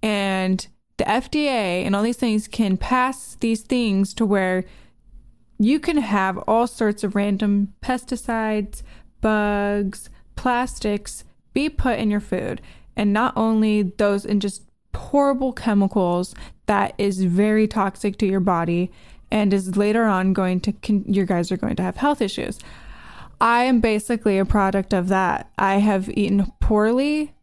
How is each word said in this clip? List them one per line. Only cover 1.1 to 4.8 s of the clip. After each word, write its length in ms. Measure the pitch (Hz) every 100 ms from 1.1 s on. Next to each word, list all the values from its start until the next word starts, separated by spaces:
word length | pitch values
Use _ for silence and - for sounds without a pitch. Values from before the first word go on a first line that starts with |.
| 220 262
D 160 | 302 294
A 380 | 254 196 180 185
and 100 | 196
all 80 |
these 140 | 220 240
things 300 | 240 214 214
can 260 | - 214 190
pass 600 | - 254 254 262 - -
these 220 | 233 220
things 520 | - 254 233 196 196 -
to 100 | 226
where 400 | 202 185 185 180 -